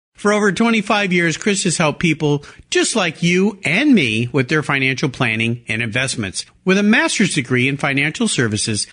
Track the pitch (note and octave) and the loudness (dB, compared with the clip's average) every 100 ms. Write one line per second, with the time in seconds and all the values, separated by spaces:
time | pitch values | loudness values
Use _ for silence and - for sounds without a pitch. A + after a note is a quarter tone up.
0 | _ _ G#3 G#3 G#3 F3 A3+ A3+ G3 G#3+ | _ _ 0 2 2 2 2 0 0 -2
1 | G3+ F3 E3+ D#3 - G3 F3+ - D#3 C#3+ | 0 0 0 -2 -2 -2 -2 0 -2 0
2 | E3+ D3 D3+ C#3+ - - - F4+ E4+ A3+ | 0 0 0 -2 -4 -20 -4 -2 0 0
3 | F3 - E3+ F3+ G3 G#3+ C3 F3 D4+ A#3 | -2 -2 0 2 0 -2 -4 0 4 4
4 | B2+ G#2+ A#2+ C#3+ B2 D#3 C#3+ C#3 C3 C3 | 4 0 -2 -2 0 0 0 0 0 0
5 | D3 - A#2+ A2 A2+ A#2+ - A2+ A#2+ A2+ | -2 0 -2 0 0 -2 -4 -4 -2 -2
6 | C3 - G2 - - _ - F#3+ G#3 B3 | -4 -4 -6 -6 -12 _ 0 2 4 4
7 | D#4+ - F#3+ D#3 B2 B2+ B2+ C#3 D3 C3+ | 2 2 0 0 -2 0 0 0 -2 0
8 | D3 - A3 - A#2 G#2 - G#2+ - | -2 0 -2 0 0 0 -4 -4 -6